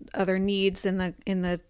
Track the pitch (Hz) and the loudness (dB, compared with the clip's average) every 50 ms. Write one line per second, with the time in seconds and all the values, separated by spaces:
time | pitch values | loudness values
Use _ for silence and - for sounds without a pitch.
0 | - - - - 190 190 185 190 190 202 202 196 190 196 185 - - 190 190 190 | -16 -6 -4 -2 0 2 2 2 2 0 2 2 2 2 2 0 -2 -2 0 0
1 | 185 175 180 - - 196 190 185 180 180 175 170 - | -2 -4 -6 -6 -4 -2 0 0 0 0 -2 -4 -6